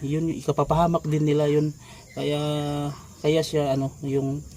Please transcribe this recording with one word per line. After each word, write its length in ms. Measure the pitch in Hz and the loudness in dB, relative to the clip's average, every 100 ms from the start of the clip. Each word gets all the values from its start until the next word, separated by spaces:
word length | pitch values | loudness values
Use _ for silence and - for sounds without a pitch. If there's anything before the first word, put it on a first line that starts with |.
Yun, 320 | 139 151 165 | -4 -2 -2
ikapapahamak 720 | 156 143 147 143 160 170 165 151 | -4 -2 0 2 4 4 2 0
din 240 | 151 151 | 2 4
nila 160 | 147 147 | 4 4
yun. 240 | 147 151 147 - - - - | 4 2 -2 -16 -20 -14 -6
Kaya, 220 | 143 147 151 151 147 147 147 139 - - | -2 -2 -2 -2 -2 -2 -4 -6 -14 -4
kaya 180 | 151 160 156 | 2 2 2
siya, 320 | 156 143 135 | 0 0 0
ano, 160 | 135 - | -2 -4
yung 400 | 143 139 135 143 - | -2 0 0 -4 -8